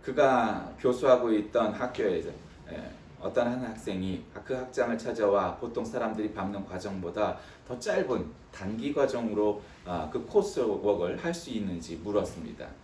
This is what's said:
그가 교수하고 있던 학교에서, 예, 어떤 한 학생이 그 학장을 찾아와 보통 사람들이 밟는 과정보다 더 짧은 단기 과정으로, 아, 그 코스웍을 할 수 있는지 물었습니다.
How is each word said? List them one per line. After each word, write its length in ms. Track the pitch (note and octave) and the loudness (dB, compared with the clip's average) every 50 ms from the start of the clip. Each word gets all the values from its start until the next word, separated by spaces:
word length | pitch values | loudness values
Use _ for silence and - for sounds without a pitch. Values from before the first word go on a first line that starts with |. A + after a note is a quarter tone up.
그가 720 | - - B2+ C3+ C#3+ C3+ C3 B2 A#2 A2 G#2 - - - - - | -6 -2 2 4 6 6 6 4 4 2 0 -4 -6 -10 -10 0
교수하고 520 | - B2+ B2 B2 - C3 B2+ B2 A#2+ A#2 | 2 2 2 4 8 8 8 8 8 4
있던 420 | A2 G#2 G2+ - - A#2 A2+ G#2 G2 | 2 2 2 2 2 2 2 2 0
학교에서, 560 | - B2+ B2+ - - A2+ G2 F2+ E2 D#2+ - - - - - - - - E2+ | -2 -4 -4 -2 0 0 2 2 0 -2 -4 -10 -12 -16 -18 -20 -18 -14 -12
예, 200 | E2 D2+ - - - - - - - - | -10 -10 -10 -12 -14 -16 -20 -20 -18 -8
어떤 280 | - G2 - B2 A#2+ | -8 0 0 2 2
한 160 | A#2+ B2 B2+ B2+ | 2 0 -2 -4
학생이 600 | A#2+ G#2+ - - A2+ F#2+ F#2 F#2 F#2+ F2+ E2+ - - - G#2 - | -6 -8 -8 -6 -4 -4 -2 -2 -2 -4 -6 -8 -12 -16 -14 -6
그 100 | - C3 | -4 -4
학장을 440 | B2+ B2+ - - C#3 B2 A#2 A#2 | -4 -4 -4 0 0 2 2 0
찾아와 580 | A2+ - B2 A2 A2+ G#2 G2+ G2+ G2 G#2+ G#2 - | -2 -2 -4 0 2 4 6 6 4 4 2 -2
보통 280 | - B2 A#2 - B2 A2+ | -4 -8 -4 -4 -4 -4
사람들이 480 | - - B2 A2+ A2 G#2+ A2 G#2+ G#2 - | -2 -2 -2 -2 -2 -2 -2 -4 -4 -2
밟는 320 | G#2 G2 G2+ G2+ G2 F#2+ | -4 -4 -4 -4 -6 -8
과정보다 720 | - F#2 F2+ - G#2 G2 F#2+ F2 E2+ - G#2+ G#2 - - - - - - - - | -8 -8 -8 -6 -6 -6 -6 -6 -6 -2 0 0 0 0 -6 -12 -18 -20 -20 -12
더 120 | - B2 - | -10 -10 -6
짧은 460 | - G#3 G#3 F#3+ - - A#2+ G2 E2+ - - - - - | -2 0 0 0 2 2 0 -2 -2 -6 -10 -16 -20 -18
단기 420 | - - G2 G2 A2 A#2 C3 C#3+ C#3+ | -12 -8 -6 -6 -4 -4 -4 -2 2
과정으로, 680 | D3 C#3 - - A#2+ A#2+ A2 G#2 G#2 G#2+ G#2+ G2+ - - - - - - | 2 2 2 2 -2 -2 0 2 4 4 4 2 0 -6 -14 -20 -16 -8
아, 240 | F#2 F2 E2+ D#2 D#2 | -6 -4 -4 -4 -4
그 140 | - - - | -4 -6 -6
코스웍을 1000 | - - G#3 F#3+ - - C#3 A#2+ G#2+ G2 F#2 F#2+ G#2 G2+ F2+ F2 F2+ - - - | 4 4 4 4 4 0 0 2 2 0 2 2 2 2 4 2 -2 -2 -2 -2
할 100 | E3+ F3+ | -4 -4
수 180 | - - B2+ | -4 -6 -6
있는지 460 | A#2 G#2+ G2+ F#2+ F2 E2+ D#2 E2 E2+ | -4 -4 -4 -4 -4 -6 -8 -8 -10
물었습니다. 680 | D#2+ E2 G#2 G2+ G#2 F#2 E2+ - E2+ - D2+ D2+ - - - - - | -8 -6 0 0 0 0 0 -6 -10 -12 -12 -10 -12 -12 -14 -14 -18